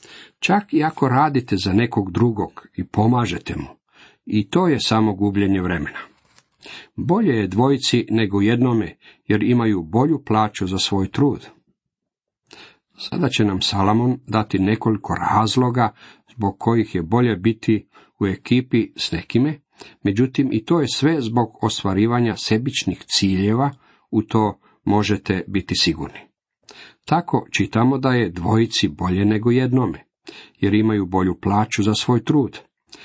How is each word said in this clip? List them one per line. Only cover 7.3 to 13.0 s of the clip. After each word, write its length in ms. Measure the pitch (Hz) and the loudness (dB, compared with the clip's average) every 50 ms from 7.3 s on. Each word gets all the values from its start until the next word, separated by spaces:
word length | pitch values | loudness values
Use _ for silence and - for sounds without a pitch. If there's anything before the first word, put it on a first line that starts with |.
| 120 | 2
je 140 | 110 101 | 2 0
dvojici 580 | 90 92 107 127 135 143 131 131 - - 120 110 - | 0 2 2 4 4 2 2 0 0 0 0 0 0
nego 320 | 107 113 110 95 98 101 | 0 0 0 0 0 2
jednome, 540 | 98 107 120 120 131 123 117 113 95 82 - _ _ - - _ _ | 2 2 4 2 2 2 2 0 -2 -4 -8 _ _ -20 -20 _ _
jer 160 | - 107 104 - | -2 0 0 2
imaju 400 | 123 123 120 113 110 104 90 80 | 2 2 2 2 2 0 -2 -2
bolju 400 | 78 92 117 135 156 156 131 - | -2 0 0 2 2 0 -2 -2
plaću 420 | - 110 110 107 104 - - 101 | 0 0 0 0 0 -2 -6 -4
za 100 | 90 95 | -4 -2
svoj 340 | 92 - - 101 98 95 98 | -2 -2 -2 -2 -2 -2 -2
trud. 360 | - - 143 143 107 - - - - _ _ _ _ _ _ _ _ _ _ _ _ _ _ _ _ _ _ _ - - - - _ _ _ _ _ | 0 0 0 0 0 -2 -8 -16 -20 _ _ _ _ _ _ _ _ _ _ _ _ _ _ _ _ _ _ _ -20 -20 -20 -20 _ _ _ _ _
Sada 320 | - | -18